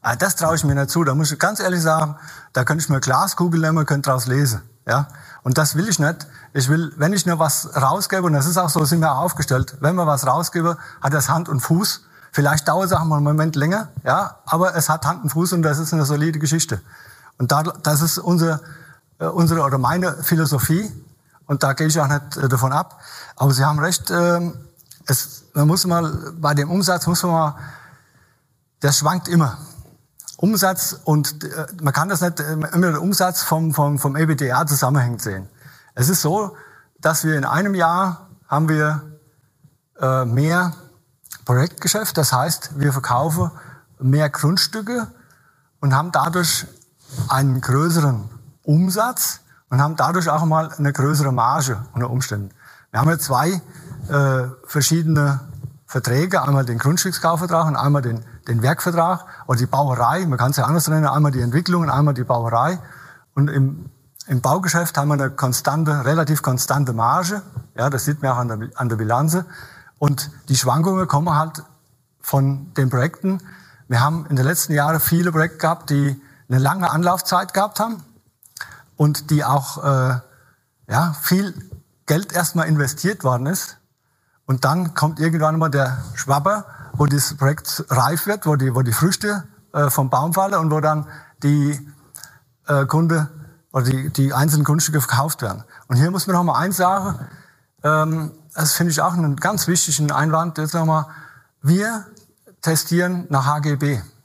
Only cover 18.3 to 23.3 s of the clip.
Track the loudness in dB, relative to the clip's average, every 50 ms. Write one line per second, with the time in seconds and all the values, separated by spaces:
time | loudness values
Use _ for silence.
18.3 | 2 2 4 2 0 -2 -6 -12 -20 -20 -20 -20 -20 _ _ _ _ _ -6 -4
19.3 | 0 2 2 2 2 2 0 0 0 2 0 0 0 0 -2 -2 -4 -4 -2 0
20.3 | 2 2 2 2 0 0 0 2 0 0 0 -4 -10 -14 -18 -20 _ _ _ _
21.3 | _ -20 _ _ -2 0 0 0 0 0 0 0 2 2 2 2 0 -2 -4 -6
22.3 | -8 -2 -2 0 0 2 0 0 0 0 -2 -4 -10 -20 -20 -20 -20 -20 -20 -20